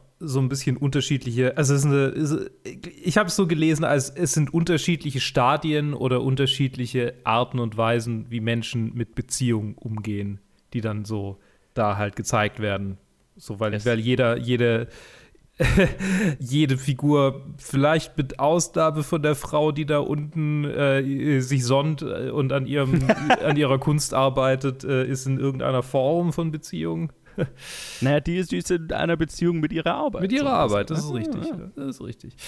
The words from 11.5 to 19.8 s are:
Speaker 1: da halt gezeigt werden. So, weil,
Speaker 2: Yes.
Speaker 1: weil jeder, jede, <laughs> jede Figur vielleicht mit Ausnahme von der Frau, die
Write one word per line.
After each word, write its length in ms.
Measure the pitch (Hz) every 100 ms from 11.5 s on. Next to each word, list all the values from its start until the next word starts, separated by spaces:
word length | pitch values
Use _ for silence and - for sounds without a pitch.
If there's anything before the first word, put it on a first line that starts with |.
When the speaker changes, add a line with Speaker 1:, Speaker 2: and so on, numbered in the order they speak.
| _ _
Speaker 1:
da 220 | - 104 101
halt 200 | 104 -
gezeigt 420 | - 110 104 -
werden. 400 | 107 98 98 98 _ _ _ _
So, 240 | - 104
weil, 120 | 110
Speaker 2:
Yes. 140 | 104 120
Speaker 1:
weil 140 | 113
jeder, 360 | 113 123 120 123
jede, 520 | 120 120 120 113 120 - - - - _ _ -
<laughs> 80 | 131 - 180 - 190 190 196 135
jede 400 | 123 143 147 131
Figur 680 | 143 131 147 147 135 131 - -
vielleicht 580 | - 135 147 160 - -
mit 220 | 131 -
Ausnahme 640 | 143 170 165 165 160 151
von 200 | 143 165
der 120 | 151
Frau, 380 | 143 - 151 151
die 140 | 147